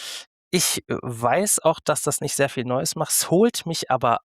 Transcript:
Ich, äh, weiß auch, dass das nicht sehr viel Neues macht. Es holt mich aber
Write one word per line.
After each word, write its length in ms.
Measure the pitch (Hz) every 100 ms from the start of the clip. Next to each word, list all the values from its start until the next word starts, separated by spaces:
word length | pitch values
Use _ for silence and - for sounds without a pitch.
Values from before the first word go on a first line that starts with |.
| - - - _ _
Ich, 280 | 180 - - -
äh, 80 | -
weiß 580 | 123 113 120 147 202 -
auch, 200 | 160 160
dass 200 | - 147
das 180 | - -
nicht 140 | 151 -
sehr 120 | 139
viel 160 | -
Neues 300 | 120 127 - -
macht. 140 | 151
Es 200 | - -
holt 360 | 170 233 - -
mich 240 | 165 -
aber 300 | 131 127 117